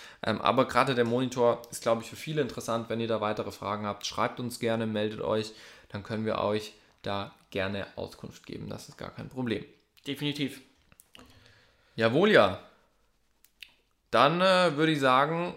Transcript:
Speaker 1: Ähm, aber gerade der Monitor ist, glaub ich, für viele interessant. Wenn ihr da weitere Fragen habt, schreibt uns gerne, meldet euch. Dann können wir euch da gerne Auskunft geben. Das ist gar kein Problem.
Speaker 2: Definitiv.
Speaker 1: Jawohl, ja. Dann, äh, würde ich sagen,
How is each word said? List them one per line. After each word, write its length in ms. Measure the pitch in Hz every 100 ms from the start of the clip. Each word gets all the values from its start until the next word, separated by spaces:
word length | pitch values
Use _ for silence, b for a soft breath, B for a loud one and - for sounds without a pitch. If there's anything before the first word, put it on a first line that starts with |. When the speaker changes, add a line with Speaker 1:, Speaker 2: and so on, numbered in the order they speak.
| B B
Speaker 1:
Ähm, 200 | - 107
aber 260 | 76 120 123
gerade 260 | 123 131
der 120 | 123 117
Monitor 560 | 120 131 127 120 117 -
ist, 100 | -
glaub 200 | 120 113
ich, 80 | 113
für 80 | 113
viele 240 | - 151
interessant. 480 | 123 - 117 117 113
Wenn 100 | 113
ihr 80 | 113
da 140 | 110
weitere 320 | 104 107 101
Fragen 320 | - 98 104 104
habt, 200 | 101 -
schreibt 360 | - 117 -
uns 180 | 123 -
gerne, 260 | 117 113 113
meldet 360 | 107 107 110
euch. 320 | - 110 110 B B B B
Dann 160 | 104
können 220 | 98 110 110
wir 140 | 95
euch 340 | 104 107 107 - b _
da 280 | - 101 98 - _
gerne 360 | 98 95 101 - -
Auskunft 500 | - - - - -
geben. 220 | - 107
Das 220 | 101 -
ist 80 | -
gar 140 | -
kein 180 | - 113
Problem. 340 | 127 123 107 - _ _ _ -
Speaker 2:
Definitiv. 540 | 139 147 143 135 - - _ _ _ _ - b b b b b b b -
Speaker 1:
Jawohl, 360 | 113 131 208
ja. 280 | 170 101 95 - _ _ _ _ _ _ _ _ _ - _ _ _ _
Dann, 300 | 110 135 170
äh, 340 | 185 185 180 143
würde 140 | 160
ich 60 | 151
sagen, 540 | 135 127 147 165 175